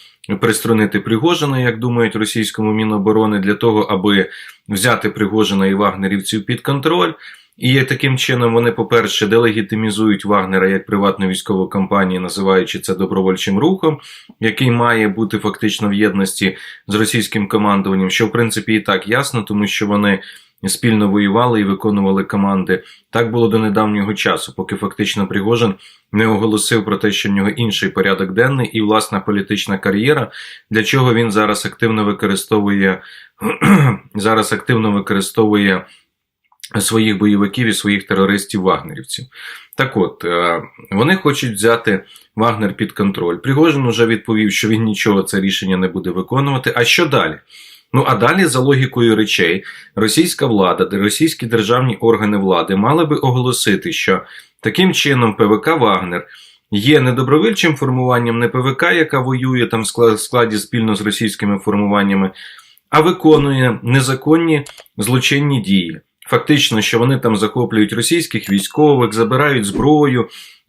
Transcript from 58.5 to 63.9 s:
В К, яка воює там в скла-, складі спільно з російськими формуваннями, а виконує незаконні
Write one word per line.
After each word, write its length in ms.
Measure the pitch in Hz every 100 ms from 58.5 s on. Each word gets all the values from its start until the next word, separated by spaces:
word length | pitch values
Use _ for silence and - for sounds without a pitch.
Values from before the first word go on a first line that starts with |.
| 131
В 180 | 127 127
К, 160 | 170
яка 280 | 175 156 139
воює 460 | 127 139 131 127 113
там 160 | 113
в 40 | 107
скла-, 300 | - 117 107
складі 420 | - 127 113 107
спільно 360 | - 120 110
з 80 | 104
російськими 560 | 107 101 110 - 104 98
формуваннями, 720 | - 101 104 101 101 98 95 - - - - _ _
а 100 | 151
виконує 800 | 165 180 160 151 139 131 127 110
незаконні 840 | -